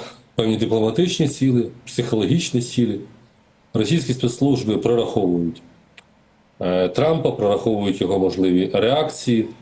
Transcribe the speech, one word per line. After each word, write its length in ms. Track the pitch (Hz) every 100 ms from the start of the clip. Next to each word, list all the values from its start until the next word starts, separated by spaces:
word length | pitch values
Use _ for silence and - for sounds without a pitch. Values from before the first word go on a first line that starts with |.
| - - _
певні 220 | - 113 107
дипломатичні 720 | 110 113 110 113 180 - 147
цілі, 360 | - 135 123 113 - -
психологічні 760 | - 117 110 95 165 - 123
цілі. 380 | 120 - 117 101 - - - _ _ _ _
Російські 380 | - 107 160 127
спецслужби 680 | 123 120 - 139 127 107 104
прораховують, 840 | 113 120 110 - 92 87 85 80 - - _ - - _ _ _ _ -
е, 280 | 90 90 92
Трампа, 420 | - 151 165 131
прораховують 680 | - 104 101 117 107 101 92
його 180 | 90 98
можливі 520 | 92 90 92 90 95
реакції. 720 | 98 107 143 156 - - 113 113 -